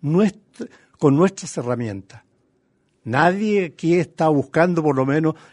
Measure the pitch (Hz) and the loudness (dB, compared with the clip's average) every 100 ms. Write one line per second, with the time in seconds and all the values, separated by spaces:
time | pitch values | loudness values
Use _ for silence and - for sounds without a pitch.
0 | 143 170 208 - _ - - _ _ - | -2 0 0 -2 _ -18 -18 _ _ 0
1 | 151 143 190 190 - - 120 120 117 98 | 2 4 2 0 -12 -8 -6 -4 -6 -8
2 | 98 113 _ _ _ _ _ _ _ _ | -14 -20 _ _ _ _ _ _ _ _
3 | 113 127 170 196 214 202 170 - 165 175 | -4 0 2 0 -2 -2 -2 -4 0 0
4 | 156 - 160 147 - 160 180 165 151 131 | -2 -2 0 0 0 0 2 2 0 0
5 | 135 151 160 156 - | 0 0 -2 -4 -12